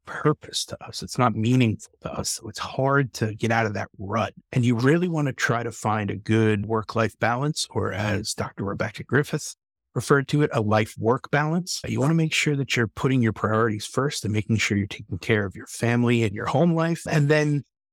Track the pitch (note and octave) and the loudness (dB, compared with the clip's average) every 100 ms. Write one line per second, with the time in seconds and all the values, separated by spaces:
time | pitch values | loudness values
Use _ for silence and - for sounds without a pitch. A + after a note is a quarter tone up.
0 | - - D3+ D3+ - - - - - - | -12 -2 0 0 -4 -8 -8 -12 -12 -12
1 | - - B2 A2 A2 B2+ A#2 F#2 - _ | -8 0 2 2 2 4 4 2 -8 _
2 | - - - - A2 - - - C3+ C#3 | -12 -8 -6 -6 -10 -10 -8 -2 2 2
3 | C3 - A2 G#2+ A2 A2+ A2 G2+ G#2 - | 0 -2 -6 -2 0 0 0 -4 -8 -10
4 | F#2+ A2+ G2 - - C3 A#2+ A#2 C3 E3+ | -6 -4 -4 -6 -4 0 2 4 4 2
5 | F3+ D#3+ C#3+ B2+ - A#2 A#2 - A2 G#2+ | 2 -2 -4 -2 -2 -2 -4 -4 0 0
6 | G2+ G2+ G#2 A2 A2 G#2+ G2 A2 G#2 A2+ | 0 -4 0 4 4 2 0 -4 -2 0
7 | G#2+ - A2 A#2+ D3 - - A2 G2+ F#2 | 0 0 0 0 -2 -4 -4 -2 -2 -2
8 | G#2+ G#2 G#2 - - - G2 G2+ F#2+ - | -2 -2 -4 -6 -6 -6 -6 -4 -6 -6
9 | - C3+ D3 D#3 - - _ _ _ C3+ | 0 0 0 -4 -8 -16 _ _ _ -6
10 | - C#3+ C3 D3+ D3 A#2 G#2 G#2+ G#2+ - | 2 2 4 0 2 0 2 2 0 0
11 | G#2+ B2+ - C#3+ D3+ E3+ F3+ - A#2 A2+ | 0 0 0 0 0 -2 -4 -8 -4 0
12 | C#3 E3 D#3+ - - C#3+ C3 - A2+ - | 2 2 2 0 0 0 0 0 0 0
13 | C#3 C3 A2+ G2+ G#2 A2 A#2 G2+ - - | 0 4 2 2 0 2 2 0 -4 -2
14 | C#3 - G#2+ G#2+ - A2 - G2+ F#2+ - | -2 -2 -2 -2 0 0 2 0 -2 -6
15 | A2 F#2+ - G#2+ G2 - - - A#2 A#2+ | -10 -8 0 0 0 -6 -12 -4 0 2
16 | A#2+ A#2 A2 G2+ G2+ C#3 F3 E3 E3 E3 | 2 2 2 -2 -2 2 4 2 0 -2
17 | - D#3+ C#3+ D3+ D3+ D3 - _ _ | 0 2 4 4 4 0 -4 _ _